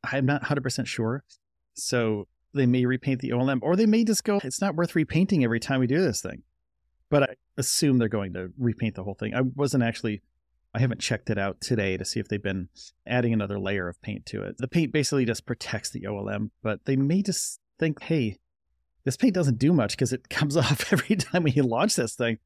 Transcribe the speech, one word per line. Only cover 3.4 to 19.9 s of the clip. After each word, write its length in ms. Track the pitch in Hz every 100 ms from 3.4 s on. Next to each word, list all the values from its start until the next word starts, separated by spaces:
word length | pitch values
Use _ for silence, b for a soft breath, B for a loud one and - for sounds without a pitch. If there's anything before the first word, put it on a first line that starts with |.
L 100 | 131
M, 100 | 135
or 140 | 143 180
they 100 | 220
may 180 | 220
just 200 | 226 214
go, 160 | - 202
"It's 180 | 135 -
not 140 | 196
worth 200 | 160 170
repainting 500 | 170 156 156 190 180
every 160 | 120 117
time 200 | - 135
we 60 | 127
do 140 | 143
this 220 | 180 101
thing." 200 | - 65 - _ _ _ _ _ _
But 120 | 147
I 100 | 139 - _ -
assume 400 | 131 - 151 131
they're 100 | 113
going 240 | 107 98
to 180 | 87 92 87
repaint 360 | 120 110 113
the 100 | 101
whole 100 | 98
thing. 200 | 98 110
I 80 | 107
wasn't 420 | 131 135 143 139
actually, 380 | 117 113 117 104 _ _ _ _ _
I 60 | 113
haven't 220 | 127 -
checked 300 | - 110 -
it 80 | 101
out 220 | 98 92
today 360 | - 113 98 92
to 80 |
see 160 | 95 113
if 80 | 101
they've 140 | 104
been 260 | 101 95 90 B B _ -
adding 260 | 123 120
another 260 | 110 101 101
layer 300 | 98 101 90
of 120 | 87
paint 240 | - 101 -
to 160 | 104
it. 160 | 95 -
The 100 | 127
paint 240 | 170 151
basically 320 | 151 135 139
just 220 | 120 110 -
protects 440 | 120 - 104 -
the 160 | - 95
O 120 | 101
L 100 | 101
M, 220 | 104 107 _
but 220 | 110 104
they 120 | - 135
may 260 | 139 180
just 380 | 196 - - - _ _
think, 240 | 160 147
"Hey, 360 | - 160 143 95 _ _ _ _ _ _
this 120 | - -
paint 180 | 262
doesn't 240 | 185 147 113
do 140 | 135
much 240 | 175 104